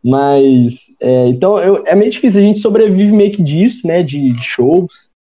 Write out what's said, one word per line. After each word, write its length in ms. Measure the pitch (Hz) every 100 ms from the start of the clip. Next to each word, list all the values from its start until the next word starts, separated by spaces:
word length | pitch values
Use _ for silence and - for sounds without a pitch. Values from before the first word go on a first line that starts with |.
Mas, 880 | 123 135 139 139 135 127 120 123 _ _
é, 280 | 127 127 123
então, 300 | 123 185 202
eu, 260 | 180 190 -
é 80 | 185
meio 160 | 214
difícil, 300 | 208 254 196
a 20 |
gente 160 | 202 208
sobrevive 520 | 220 214 214 190 208
meio 200 | 214 202
que 100 | 202
disso, 460 | 156 156 226 240 165
né, 160 | 170
de, 300 | 160 143 135
de 100 | 120
shows. 680 | - - 127 175 175 _ _ _